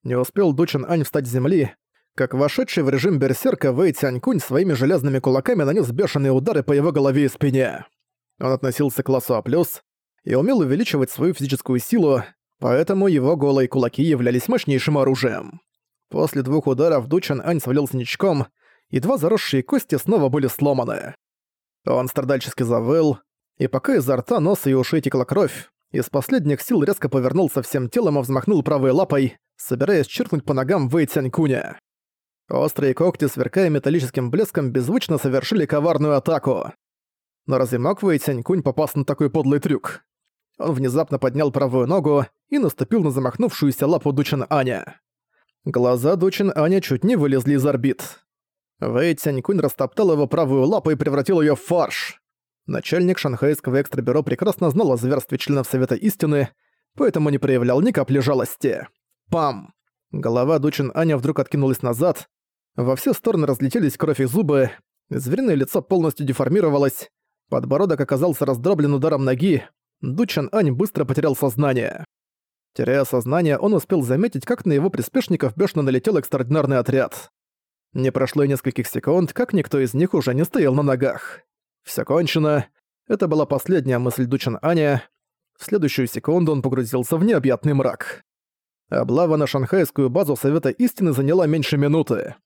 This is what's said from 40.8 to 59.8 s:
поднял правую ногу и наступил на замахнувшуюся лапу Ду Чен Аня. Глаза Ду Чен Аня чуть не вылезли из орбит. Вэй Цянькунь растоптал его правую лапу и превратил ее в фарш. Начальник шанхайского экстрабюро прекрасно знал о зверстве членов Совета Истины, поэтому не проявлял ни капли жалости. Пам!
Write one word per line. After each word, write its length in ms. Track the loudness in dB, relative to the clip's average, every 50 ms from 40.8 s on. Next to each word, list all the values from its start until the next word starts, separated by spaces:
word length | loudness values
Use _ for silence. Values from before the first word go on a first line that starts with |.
| -2 0 0 0 -2 -2 -2 -2
поднял 320 | -2 -2 0 0 -2 0
правую 380 | 0 0 -2 0 0 0 0 2
ногу 380 | 0 0 2 2 2 2 0 -2 _ _ _ _
и 80 | -2 0
наступил 440 | 0 -2 -2 -4 -2 0 0 0
на 80 | 2 0
замахнувшуюся 800 | 0 -2 -4 -4 -2 -2 -2 -2 0 0 0 0 0 0 0 0
лапу 240 | 0 0 0 -2
Ду 100 | -2 0
Чен 240 | -2 0 -2 -4 -2 -2
Аня. 520 | -2 -2 0 -2 -4 -6 -8 -14 -20 _ _ _ _ _ _ _ _ _ _ _ _ _ _
Глаза 520 | -4 -2 0 2 2 2 2 2 0 2
Ду 140 | 2 0 0
Чен 220 | 0 0 -2 0 0
Аня 280 | 0 2 2 2 0
чуть 220 | 0 0 -2 0 2
не 120 | 2 2
вылезли 380 | 2 2 2 2 2 2 2 2
из 100 | 2 2
орбит. 380 | 0 0 0 0 -2 -2 -2 -8 -16 -16 _ _ _ _ _ _ _ _ _ _ _ _ _
Вэй 340 | -6 -2 0 0 0 0 0
Цянькунь 460 | -2 -2 -4 -4 -2 -2 -2 0 0
растоптал 520 | 0 -2 0 -2 -4 -2 _ 0 2 2
его 140 | 4 2 0
правую 400 | 0 0 0 2 2 2 2 2
лапу 240 | 2 2 0 0 0
и 40 | -2
превратил 460 | 0 0 0 0 0 0 2 2 4
ее 140 | 4 2 2
в 80 | 0
фарш. 580 | -2 -2 0 0 0 -2 -4 -8 -8 -10 -12 _ _ _ _ _ _ _ _ _ _
Начальник 500 | -8 -8 -6 -4 -2 0 2 2 2 0
шанхайского 640 | 0 -2 -4 -2 0 0 0 0 0 -2 -2 0 0
экстрабюро 420 | -2 -2 -6 -4 -2 0 0 0
прекрасно 460 | 0 0 -4 0 0 -2 0 0 0 0
знал 240 | 2 2 2 2
о 60 | 0 0
зверстве 400 | 0 -2 -2 -2 -2 -6 -10 -8
членов 280 | -2 -2 -2 -2 0
Совета 280 | -2 0 -2 0 0 -2
Истины, 560 | 0 0 -2 0 _ 0 0 2 0 0 -2 _ _ _ _ _ _ _ _ _
поэтому 340 | 0 0 0 2 0 0 0
не 80 | 0 0
проявлял 420 | 0 0 0 2 2 2 2 2
ни 120 | 2 2
капли 260 | 2 0 0 2 0 0
жалости. 720 | 2 2 0 0 -2 -4 -6 -2 -2 -2 -2 -2 -8 -14 _ _ _ _ _ _ _ _
Пам! 420 | -2 0 0 -2 -2 -6 -14 -18 _ _